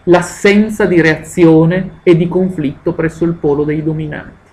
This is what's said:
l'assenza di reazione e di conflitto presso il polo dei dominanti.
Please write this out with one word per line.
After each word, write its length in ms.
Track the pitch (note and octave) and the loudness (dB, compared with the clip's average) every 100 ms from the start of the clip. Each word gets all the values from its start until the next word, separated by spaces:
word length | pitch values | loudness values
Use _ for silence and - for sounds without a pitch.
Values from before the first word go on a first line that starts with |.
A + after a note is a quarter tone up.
l'assenza 800 | - F3 E3+ - G3+ G3+ G#3+ - G3+ | 0 0 0 -2 2 2 0 0 0
di 160 | F3 | 2
reazione 960 | D#3+ D#3 - - E3 D#3+ E3 F#3 F#3+ - | 2 -2 -6 2 4 6 4 0 -6 -4
e 120 | - E3 | 0 2
di 120 | E3+ | 2
conflitto 640 | F3+ F#3 F3+ C#3+ - - | -2 -2 -4 -6 -6 -6
presso 320 | E3+ D#3+ - E3+ | -4 -6 -2 -4
il 80 | |
polo 300 | E3 D3+ C#3+ | -2 -2 0
dei 200 | D3+ D3+ | -2 -4
dominanti. 640 | D#3 D#3 D3+ D3 - - _ | -4 -6 -8 -12 -16 -20 _